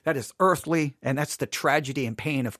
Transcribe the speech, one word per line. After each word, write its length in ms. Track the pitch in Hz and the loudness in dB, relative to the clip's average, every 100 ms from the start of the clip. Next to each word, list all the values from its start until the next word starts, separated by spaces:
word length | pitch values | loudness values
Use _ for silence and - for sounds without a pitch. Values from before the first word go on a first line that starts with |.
that 140 | 160 143 | -2 -2
is 160 | 107 - | -4 2
earthly, 560 | 190 170 156 165 147 - | 2 4 2 0 0 -2
and 160 | 127 135 | -4 -2
that's 200 | 151 - | -2 -4
the 80 | 131 | -6
tragedy 600 | - 151 147 135 139 123 | 0 2 2 2 -2 -4
and 120 | 113 | -4
pain 280 | 151 139 | -2 -2
of 120 | 120 | -2